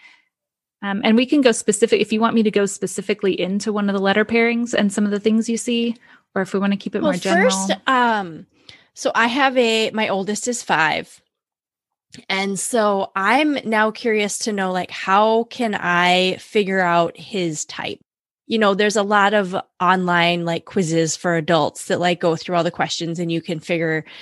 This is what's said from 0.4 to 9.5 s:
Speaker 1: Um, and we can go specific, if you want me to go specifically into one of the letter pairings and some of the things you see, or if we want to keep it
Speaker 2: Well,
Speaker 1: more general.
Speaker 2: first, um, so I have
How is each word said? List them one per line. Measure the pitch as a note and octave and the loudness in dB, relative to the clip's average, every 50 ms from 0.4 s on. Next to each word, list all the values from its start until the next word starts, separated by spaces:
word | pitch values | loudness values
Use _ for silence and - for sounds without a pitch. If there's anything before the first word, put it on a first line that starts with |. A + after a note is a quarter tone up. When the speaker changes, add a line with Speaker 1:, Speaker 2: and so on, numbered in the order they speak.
| _ _ _ _ _ _ _ _ | _ _ _ _ _ _ _ _
Speaker 1:
Um, | - G3+ G3 G3 - | -6 -6 -4 0 2
and | A3 A3 A3+ | 2 4 4
we | B3+ | 2
can | B3+ - D4+ | 2 2 4
go | C4 B3+ | 4 4
specific, | A3 - - - G#3 - A#3 G#3+ A#3+ - | 2 2 0 -2 0 0 2 2 2 2
if | - - A3+ | 0 0 0
you | G#3+ | 0
want | A3+ A3+ - | 0 2 2
me | A#3 A3 | 2 2
to | G#3+ | 2
go | G3 G#3 G3+ | 2 2 0
specifically | G3 - - - F#3 - - G3 - G#3+ - - G3 F3+ - | 0 -2 -4 -8 -8 -6 -6 -6 -6 -4 -2 -2 -2 -2 -2
into | F3+ F3+ G3 G#3 - A3+ G#3 | -2 -4 -4 -4 -4 -4 -4
one | G#3 G3+ G3+ | -2 -2 -2
of | G3 | -2
the | G3+ | 0
letter | F#3+ G3 G3 G#3 G#3+ | 0 2 2 2 2
pairings | G#3+ A3+ A#3 A#3 A#3 A#3 A#3 A#3+ A#3 - | 2 2 2 2 2 0 -2 -4 -2 0
and | - G#3 G3+ - | 0 0 0 2
some | - G#3 | 0 0
of | G3+ | 0
the | G3+ G3+ | 0 0
things | G3+ A3+ A3 A3+ A3 - | 0 2 2 2 2 0
you | A#3 A3+ | -2 -4
see, | - - A#3+ A#3 A#3 A#3 A#3 - _ - - - _ _ - | -2 -2 -2 0 0 -2 -4 -6 _ -20 -20 -20 _ _ -6
or | G3 | -4
if | F#3+ F#3 - | -4 -2 -2
we | G3 | -2
want | F#3+ G3 G3 | 0 0 -2
to | G3 | -2
keep | - - - | -4 -6 -4
it | - | -2
Speaker 2:
Well, | - G#2 | 0 0
Speaker 1:
more | - - | 0 0
general. | - F#3+ - F4 - - | 0 0 2 4 4 4
Speaker 2:
first, | F#3+ F#3+ F#3+ F#3+ - - - - | 2 0 -2 -2 -4 -2 0 0
um, | C4 B3+ B3 A#3 A3+ G#3 G3 E3+ D#3+ D#3+ F#3+ _ _ _ _ - - - _ _ _ | 2 2 4 2 2 0 -4 -6 -10 -14 -18 _ _ _ _ -20 -20 -20 _ _ _
so | - - C4 - | -6 -4 -2 2
I | G#3+ A3+ A#3+ | 2 2 2
have | A#3 C#4+ C#4 C4+ | 2 2 2 2